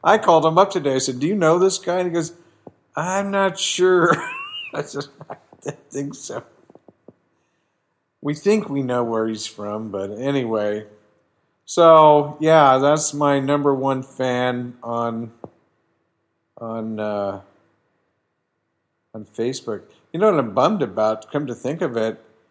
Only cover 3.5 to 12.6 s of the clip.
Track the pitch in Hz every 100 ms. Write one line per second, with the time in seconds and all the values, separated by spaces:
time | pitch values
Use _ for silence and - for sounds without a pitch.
3.5 | - - - 180 180 170 - - - -
4.5 | - - 160 - - - _ - - _
5.5 | _ 143 147 _ 139 143 127 - 117 -
6.5 | _ _ - - _ - _ _ _ _
7.5 | _ _ _ _ _ _ _ 143 151 196
8.5 | 214 - 139 127 123 117 113 110 107 -
9.5 | - 104 107 110 98 98 104 139 139 117
10.5 | 110 104 107 107 - _ _ _ _ _
11.5 | _ - - 165 160 151 147 147 - 156
12.5 | 160